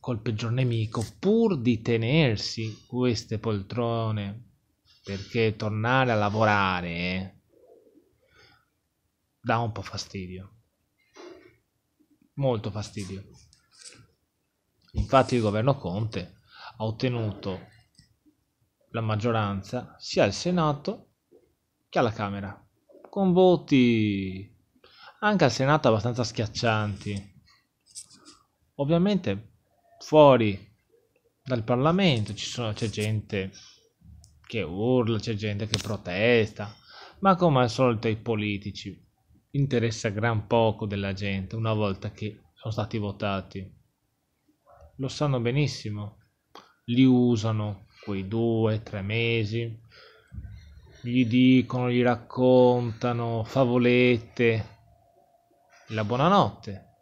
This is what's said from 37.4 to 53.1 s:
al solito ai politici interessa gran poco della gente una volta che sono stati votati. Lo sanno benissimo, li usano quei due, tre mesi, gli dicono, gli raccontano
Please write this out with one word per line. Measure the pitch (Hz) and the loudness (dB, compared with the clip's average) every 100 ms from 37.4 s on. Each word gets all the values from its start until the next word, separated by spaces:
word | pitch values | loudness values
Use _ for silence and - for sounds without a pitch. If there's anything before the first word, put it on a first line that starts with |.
| 175 135 | 4 4
al | 120 | 2
solito | - 131 110 113 | 2 0 0 -2
ai | 107 | -4
politici | 113 110 104 101 101 - 98 90 _ _ _ _ _ | -4 -4 -2 -6 -8 -12 -14 -16 _ _ _ _ _
interessa | 143 135 123 113 110 113 | -4 0 0 -2 -2 -4
gran | 101 113 110 - | -2 -2 -2 0
poco | 117 113 104 107 | 2 2 0 -6
della | 101 98 | -4 -4
gente | 95 101 98 95 | -4 -4 -6 -6
una | 113 113 | -6 -2
volta | 110 104 95 104 | 0 -2 -2 -8
che | - 107 - _ | -10 -12 -12 _
sono | _ - | _ -8
stati | 110 107 113 | -6 -6 -6
votati. | 101 98 107 98 92 98 98 - _ _ _ _ _ _ _ _ _ - - - | -6 -6 -6 -6 -8 -14 -16 -20 _ _ _ _ _ _ _ _ _ -20 -20 -10
Lo | 131 | -8
sanno | - 151 131 | -2 -2 0
benissimo, | 117 135 143 - 113 104 104 - _ _ _ - - _ - | 0 0 0 -2 -8 -8 -10 -14 _ _ _ -20 -20 _ -2
li | 120 | 4
usano | 131 127 123 117 110 110 107 95 - _ | 6 6 4 2 0 -2 -4 -8 -16 _
quei | - 98 95 | -8 -6 -4
due, | 113 117 113 110 110 | -2 0 2 0 0
tre | 110 104 | -6 -8
mesi, | 98 113 117 117 104 113 117 113 - - - _ _ - - - - - - - | -4 -2 0 0 -2 -4 -6 -10 -20 -20 -20 _ _ -18 -16 -18 -20 -20 -20 -14
gli | 120 123 120 | -2 2 4
dicono, | 123 127 131 113 127 123 | 6 6 6 4 -2 0
gli | 123 | 2
raccontano | 123 117 - - 127 127 123 123 120 110 127 | 2 2 -4 0 6 8 6 4 -2 -4 -4